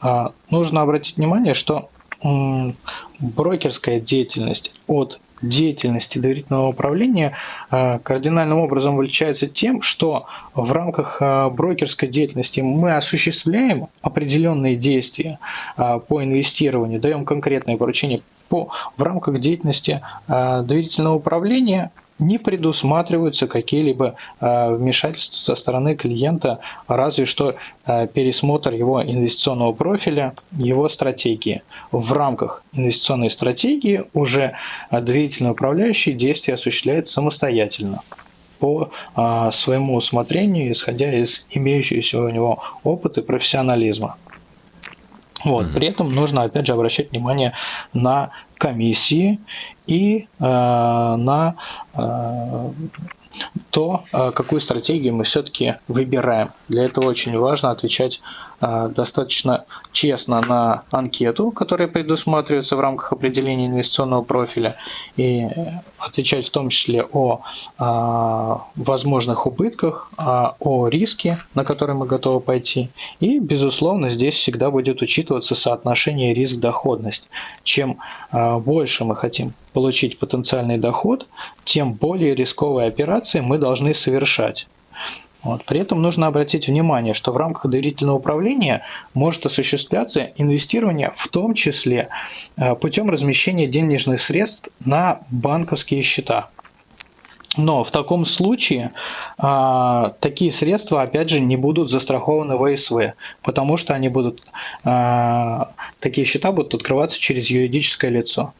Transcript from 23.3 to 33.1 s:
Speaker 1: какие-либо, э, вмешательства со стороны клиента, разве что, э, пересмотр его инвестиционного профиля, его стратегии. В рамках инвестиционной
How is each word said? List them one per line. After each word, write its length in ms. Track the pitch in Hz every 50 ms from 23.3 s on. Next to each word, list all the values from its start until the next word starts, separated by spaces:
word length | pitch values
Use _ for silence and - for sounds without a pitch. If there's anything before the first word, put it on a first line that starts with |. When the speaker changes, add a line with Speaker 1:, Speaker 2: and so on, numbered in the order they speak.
| 139 - 131
Speaker 1:
какие-либо, 720 | - - 117 - - 143 151 156 139 127 123 135 117 - - - - - -
э, 320 | 123 120 120 120 120 117 117
вмешательства 640 | 117 127 127 117 - - 156 160 - - - -
со 180 | - - 131 123
стороны 400 | - - 127 123 127 139 156 151
клиента, 640 | 147 - 120 120 117 135 156 165 160 - 131 113 - - - - - -
разве 380 | - 127 123 135 151 147 143 127
что, 320 | - - - 143 135 - - - - - _ -
э, 220 | - 120 117 117
пересмотр 640 | 110 - 143 131 127 123 - 143 143 147 151 - 139 117
его 300 | 113 120 127 135 123 -
инвестиционного 680 | 135 123 123 120 117 - - - 143 127 120 120 117
профиля, 600 | 110 - 151 175 202 196 - 175 151 147 139 123 - - - - 185
его 320 | 143 123 123 127 135 151 151
стратегии. 720 | - - 139 131 127 - - - 110 110 - 107 - - - - - - - -
В 200 | - 123 113 117 135
рамках 500 | 147 143 135 117 - 110 - - - - _ -
инвестиционной 560 | 131 127 120 117 - - -